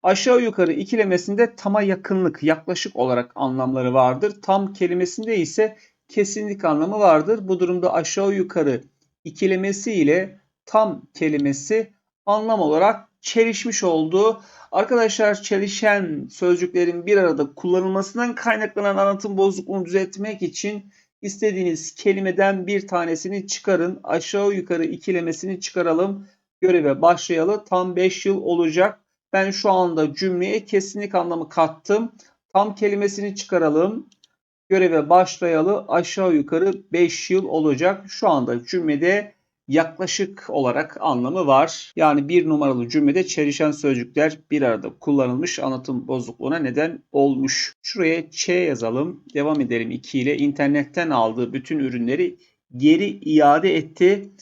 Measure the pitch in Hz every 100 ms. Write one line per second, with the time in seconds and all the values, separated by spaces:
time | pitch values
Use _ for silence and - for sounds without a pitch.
0 | 180 190 262 247 233 202 180 165 196 226
1 | 202 180 185 202 233 - 202 208 202 190
2 | - 190 180 156 151 160 160 180 - -
3 | 127 120 120 - 135 131 131 131 123 131
4 | 127 131 208 208 - 196 196 202 175 180
5 | 180 - 220 220 156 - 214 214 _ _
6 | _ - 202 208 208 202 165 151 165 214
7 | 202 156 156 220 190 185 180 180 180 165
8 | 160 - 196 196 180 180 143 127 - _
9 | _ _ 156 156 190 185 196 196 233 208
10 | 143 170 190 - _ _ - 220 214 151
11 | - - 160 151 139 139 - 214 220 _
12 | _ _ - 214 220 214 156 156 196 208
13 | - _ - 233 226 208 233 214 185 160
14 | 156 185 214 220 - - - - 214 240
15 | 226 214 214 202 202 196 202 196 220 202
16 | 180 147 131 - 180 175 180 180 175 175
17 | 170 202 180 156 143 - 185 185 190 196
18 | 196 233 240 240 233 220 214 214 202 196
19 | 196 196 208 190 196 190 - 190 170 190
20 | 185 196 208 202 170 - 208 208 202 _
21 | _ _ 208 196 220 190 180 160 - -
22 | 202 196 190 190 196 190 180 202 196 180
23 | 170 165 185 196 196 - - 180 175 190
24 | - 165 - 202 202 196 180 170 165 180
25 | - 180 170 165 185 190 - 185 170 165
26 | 196 196 - _ _ _ 185 175 147 139
27 | 165 170 - 170 165 208 - 180 185 180
28 | 185 185 196 196 - 170 165 160 196 -
29 | _ _ _ 190 196 196 208 185 180 160
30 | 156 147 190 180 185 214 208 196 190 208
31 | 202 - 175 165 156 - 160 160 - 208
32 | 233 _ _ _ _ 190 208 202 208 202
33 | 202 202 202 196 - 180 160 151 185 226
34 | - _ _ _ _ _ _ 190 180 165
35 | 147 180 185 - 175 160 170 208 202 165
36 | 170 - 185 156 143 165 196 190 - 175
37 | 170 - - 185 190 160 156 139 175 196
38 | - - 208 147 120 120 120 185 160 143
39 | 170 202 208 _ _ _ - 143 165 -
40 | 185 - 190 196 - 131 127 127 156 -
41 | 156 123 123 185 151 135 160 - - -
42 | 156 143 143 175 170 151 143 127 120 151
43 | 143 165 180 - 147 143 151 147 147 123
44 | 120 - 156 156 _ 147 131 110 - -
45 | - 143 127 123 175 - 139 131 127 127
46 | - 131 113 117 131 165 135 123 160 165
47 | _ 143 139 131 135 - - - - -
48 | 160 165 156 - - 180 175 127 113 120
49 | 160 - - 147 147 151 123 117 113 127
50 | - 139 127 147 143 139 139 147 143 -
51 | 165 131 113 113 120 175 - 156 135 123
52 | 117 143 180 - _ _ _ 123 147 165
53 | 202 202 - 151 147 151 185 160 156 -
54 | 180 202 196 _